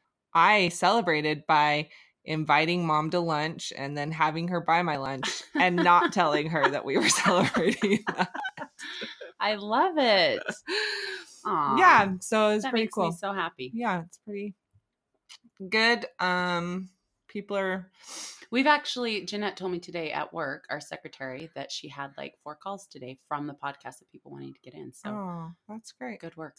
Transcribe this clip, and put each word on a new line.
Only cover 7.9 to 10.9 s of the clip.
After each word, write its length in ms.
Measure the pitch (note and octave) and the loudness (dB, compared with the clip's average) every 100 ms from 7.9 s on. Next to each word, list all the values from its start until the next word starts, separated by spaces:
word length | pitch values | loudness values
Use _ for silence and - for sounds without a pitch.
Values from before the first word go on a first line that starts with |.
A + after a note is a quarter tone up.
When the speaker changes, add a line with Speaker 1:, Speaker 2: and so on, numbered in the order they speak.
| G3+ - | 0 0
Speaker 1:
that. 240 | F3 F3+ - G5 - C#4 - D4 - - - - - | -2 -4 -4 -10 -10 -16 -14 -14 -12 -12 -14 -16 -6
Speaker 2:
I 160 | G3+ G#3 | -4 -2
love 380 | G#3 A#3 F#4 D#4+ | 0 2 2 4
it. 420 | B3 G3 D#3 G#2+ - - - G4+ G#4+ | 4 6 4 2 -4 -10 -4 -4 -2